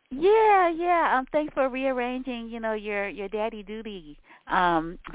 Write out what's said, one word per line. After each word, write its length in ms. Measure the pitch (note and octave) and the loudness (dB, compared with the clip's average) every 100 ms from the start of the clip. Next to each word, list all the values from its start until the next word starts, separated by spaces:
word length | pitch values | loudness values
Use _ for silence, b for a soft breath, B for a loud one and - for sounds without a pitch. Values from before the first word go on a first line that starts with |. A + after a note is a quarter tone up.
| _ | _
Yeah, 600 | C4 F4+ A4 A4 G4 E4+ | 0 4 6 6 6 4
yeah. 460 | E4 F4 E4+ C#4 B3 | 2 0 2 2 0
Um, 80 | C4 | 0
thanks 200 | D4+ D4+ | -2 -2
for 160 | - C4 | 0 -2
rearranging, 800 | B3+ C4+ B3 A#3+ B3+ C4 A#3+ A3+ | 0 -2 -2 -2 -4 -6 -8 -8
you 120 | A#3 | -8
know, 120 | A3+ | -6
your, 360 | A3 G#3 G3+ G3+ | -4 -4 -4 -4
your 200 | E3+ G3 | -6 -8
daddy 340 | G#3+ A3+ A3 | -4 -4 -6
duty, 560 | G#3 A3 A3+ G3 D3 D3 b b - | -12 -12 -10 -12 -16 -20 b b -2
um, 520 | F#3 F3+ E3 E3 F3+ - | 2 4 2 0 -8 -6